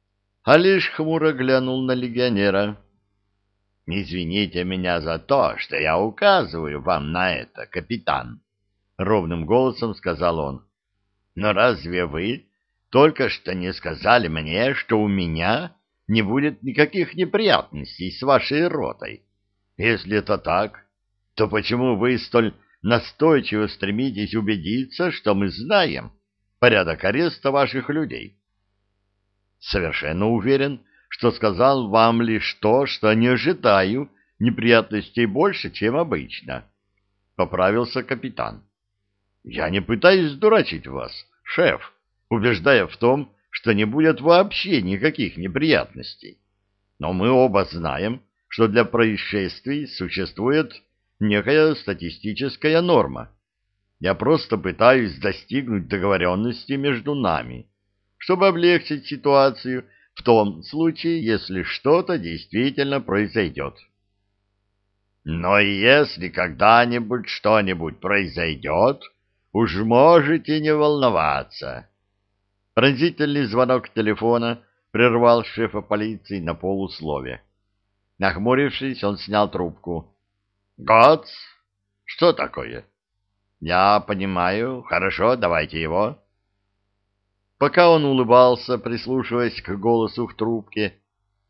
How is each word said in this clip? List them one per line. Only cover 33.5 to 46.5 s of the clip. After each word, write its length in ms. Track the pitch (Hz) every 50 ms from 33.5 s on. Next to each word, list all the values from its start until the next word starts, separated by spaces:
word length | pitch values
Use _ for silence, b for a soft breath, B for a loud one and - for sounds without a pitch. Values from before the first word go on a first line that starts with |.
| 185 - - 117 101 98 95 95 110 131 147 - _ _ _ _ _ -
неприятностей 840 | 107 120 113 117 110 117 117 113 110 - 104 104 95 - - 120 120
больше, 460 | 107 95 131 165 202 180 - - -
чем 240 | - - 104 110 123
обычно», — 720 | 151 170 156 107 80 65 - - - - - 65 62 - _ _ _ _ _ _ _ _ _ _ _ _ _ _
поправился 680 | - 92 85 95 90 92 95 104 117 120 117 - 131 120
капитан. 600 | - 135 113 131 127 117 - 60 - - - - _ _ _ _ _ _ _ _ _ _ _ _ _ _ _ _
«Я 260 | - - - - 87
не 120 | 92 98
пытаюсь 520 | 87 - 117 104 - 175 196 190 170 151 143
дурачить 540 | 135 214 214 220 208 156 - 85 80 - -
вас, 380 | - - 58 - - - - _ _ _ _
шеф, 500 | - - - 175 139 71 - - - _ _ _ _ _ _ _ -
убеждая 560 | 120 113 98 123 113 90 82 143 139 113 92
в 100 | 80 - -
том, 380 | 120 120 131 147 139 - _ _ _ _ -
что 160 | - - 117
не 140 | 110 101 107
будет 340 | 107 117 151 156 160 151 -
вообще 640 | 135 160 170 175 202 208 - - - 185 185 131
никаких 560 | 92 92 98 95 107 160 151 - 120 87 - -
неприятностей. 1000 | 87 95 82 135 147 160 143 87 62 - - 62 - - - - - - - _ _ _